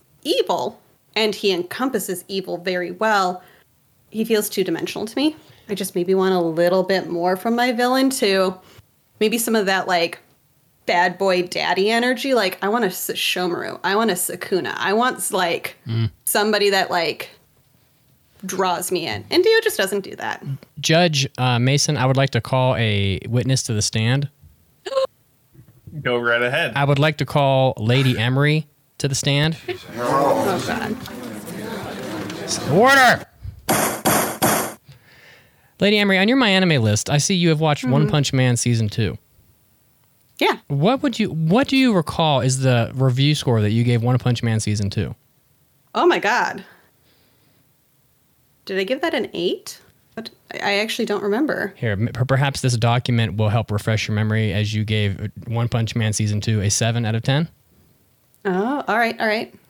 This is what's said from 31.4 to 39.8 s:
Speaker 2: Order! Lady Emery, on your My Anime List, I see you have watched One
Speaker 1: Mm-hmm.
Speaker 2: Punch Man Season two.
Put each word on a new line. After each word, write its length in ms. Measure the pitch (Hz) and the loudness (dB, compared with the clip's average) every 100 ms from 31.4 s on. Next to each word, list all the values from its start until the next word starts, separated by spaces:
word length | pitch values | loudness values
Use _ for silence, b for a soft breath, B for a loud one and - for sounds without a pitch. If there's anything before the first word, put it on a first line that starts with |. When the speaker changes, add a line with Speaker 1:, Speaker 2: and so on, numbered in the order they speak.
| 202 202 220 214 - - - - - - - - 117 | -14 -12 -12 -10 -12 -12 -10 -10 -10 -10 -8 -6 0
Speaker 2:
Order! 540 | 156 254 269 247 156 - _ - - - - - - - - - - - - - - b b b b b b b b b - | 4 6 6 6 4 -2 _ -16 -8 -2 0 -2 -2 0 0 -2 -2 0 0 -2 -10 b b b b b b b b b -2
Lady 180 | 196 208 | 2 4
Emery, 200 | 202 185 | 4 4
on 100 | 202 | 4
your 80 | 269 | 4
My 120 | 226 | 4
Anime 320 | 190 185 147 | 4 4 4
List, 280 | 110 107 - | 4 2 2
I 80 | 147 | 0
see 160 | - | 2
you 140 | 190 170 | 2 2
have 120 | 151 | 4
watched 240 | 156 147 | 2 2
One 180 | 254 139 | 2 2
Speaker 1:
Mm-hmm. 80 | 151 | 4
Speaker 2:
Punch 220 | 151 139 | 2 2
Man 240 | 135 127 120 | 2 2 2
Season 320 | 123 117 107 | 2 2 0
two. 300 | - 104 60 _ _ _ _ _ _ | 0 -2 -4 _ _ _ _ _ _